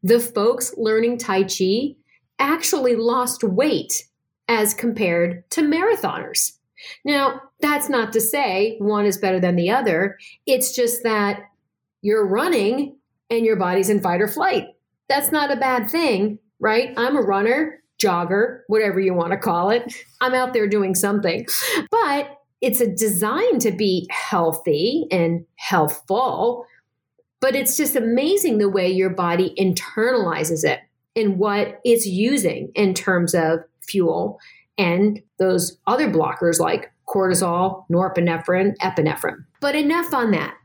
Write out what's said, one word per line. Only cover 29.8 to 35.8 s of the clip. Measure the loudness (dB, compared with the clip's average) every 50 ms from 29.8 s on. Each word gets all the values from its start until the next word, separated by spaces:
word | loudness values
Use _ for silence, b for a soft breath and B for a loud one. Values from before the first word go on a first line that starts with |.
| -4 -8 -4 -2 0 2 2 0 0 0 -2 -2 -2 -2 -2 0 0
it | 0 -2 -2 -6 _ _ _ _ _ _
and | -2 0 0 0 2
what | 0 2 2 0 0 -2 -6 -4 2
it's | 2 2 4 2
using | -2 -2 0 0 2 2 2 0 -2 -2 -4 -10 -8 -2
in | 2 2 2 2
terms | 0 0 0 0 2 2 2 2
of | 2 2 2 0 -2 -4 _ _ _
fuel | -16 -4 0 0 2 2 0 0 -2 -4 -6 B B B B B B B _
and | 0 0 2 2 2 2 2 0 -2 _ _ _ _
those | 0 2 2 0 -2 -4 -8 _